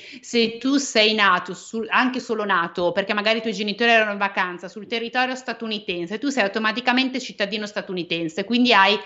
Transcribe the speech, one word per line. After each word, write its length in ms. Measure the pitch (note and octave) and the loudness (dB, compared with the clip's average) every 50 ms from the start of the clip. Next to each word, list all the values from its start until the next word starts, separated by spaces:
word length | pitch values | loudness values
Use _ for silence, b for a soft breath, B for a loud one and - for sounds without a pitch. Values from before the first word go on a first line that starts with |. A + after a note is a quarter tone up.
| B B B B | B B B B
se 360 | B - - A#3 A3+ A3 A3+ - | B -4 0 2 2 2 0 -2
tu 200 | - C4+ C#4 C#4 | -2 0 0 0
sei 360 | C#4 - - A#3 G#3+ A3 G#3+ | 0 0 2 4 4 4 4
nato, 400 | G#3+ G3+ G3 F3+ F3+ F3+ - F3+ | 4 4 4 4 2 0 -4 -10
sul, 320 | - - - - A3+ G#3+ - | -12 -12 -10 -8 -6 -4 0
anche 320 | F#3 G#3 B3+ B3+ B3+ B3 | 0 2 2 2 0 -2
solo 240 | - - A3+ G#3+ G#3 | -4 -4 -4 -2 0
nato, 480 | G#3 F#3+ F3 E3+ F3 F3 F#3 F3 F3 F3 | 0 2 2 0 0 -2 0 0 0 2
perché 200 | G3 G3 G3+ G#3+ | 0 0 0 0
magari 260 | G#3 G3+ G#3+ A3+ A3+ | 0 2 0 0 0
i 20 | |
tuoi 100 | A3 A#3+ | 0 -4
genitori 400 | G3+ F#3 A3 G#3 G3+ - A#3+ A#3 | -4 -4 -4 -4 -2 0 2 4
erano 220 | A#3 A3+ G#3+ G#3 G3+ | 4 4 4 2 0
in 40 | G3 | -2
vacanza, 520 | G3+ G3 G3+ G#3 F#3+ F3+ F3 F3 - F3 | -2 -2 0 -2 -2 -2 -4 -8 -12 -14
sul 180 | - G#3+ G3+ - | -14 -14 -12 -8
territorio 480 | A#3 A#3 A#3 A#3 - B3+ B3+ B3+ C4 | -6 -6 -6 -4 -2 -2 -2 -2 -2
statunitense, 840 | C4 - C4 A3+ - A#3 A3 A3 G#3 G#3 - F3+ F3 E3+ F3 G#3 G#3+ | -6 -8 -8 -8 -8 -6 -6 -6 -6 -6 -6 -6 -6 -6 -6 -6 -6
tu 120 | C#4 C#4+ | -4 -2
sei 140 | C#4+ B3+ G3+ | 0 0 0
automaticamente 760 | G3 G3 A3+ A3 A3 G#3 B3 - B3+ A#3+ B3+ C4 B3+ B3+ B3 | 0 0 0 -2 -2 -2 -2 0 0 2 2 2 0 -2 -6
cittadino 460 | A#3+ - F#3+ - G#3 G3 G#3 G#3 G#3+ | -8 -8 -6 -4 -4 -4 -4 -4 -6
statunitense, 800 | G3+ - G3+ F#3 G3+ F#3 F3+ E3+ F3 E3+ E3+ E3+ D#3 - - F#3 | -6 -8 -8 -8 -6 -6 -6 -4 -4 -4 -4 -4 -4 -4 -6 -4
quindi 260 | - A#3+ A#3+ B3+ B3 | 0 2 2 4 6
hai 260 | A3+ G3 G3 G3+ G#3+ G#3 B | 8 8 8 6 6 2 B